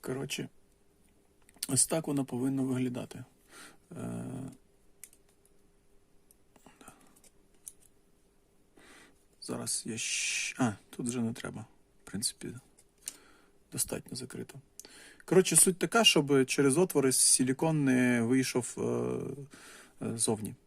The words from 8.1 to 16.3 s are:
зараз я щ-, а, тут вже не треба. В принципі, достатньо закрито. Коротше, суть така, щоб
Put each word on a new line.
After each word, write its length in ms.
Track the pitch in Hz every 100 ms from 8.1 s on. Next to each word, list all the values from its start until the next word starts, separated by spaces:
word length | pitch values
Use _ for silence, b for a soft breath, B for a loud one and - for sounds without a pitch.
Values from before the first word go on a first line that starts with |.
| _ _ _ _ _ _ _ B B B _ _ _
зараз 420 | - 123 117 - 117
я 120 | 113
щ-, 580 | - - - - - -
а, 160 | 123 101 _
тут 180 | - 123
вже 140 | 123
не 120 | 113
треба. 320 | 120 92 95 113 _ _ _
В 60 | -
принципі, 440 | 101 - - - 120 _ _ _ _ B B B B B B _
достатньо 460 | 123 - - - 123
закрито. 420 | 127 - - 139 _ - B B B B -
Коротше, 300 | 170 190 165
суть 220 | - 175
така, 260 | 165 233
щоб 420 | 220 170 143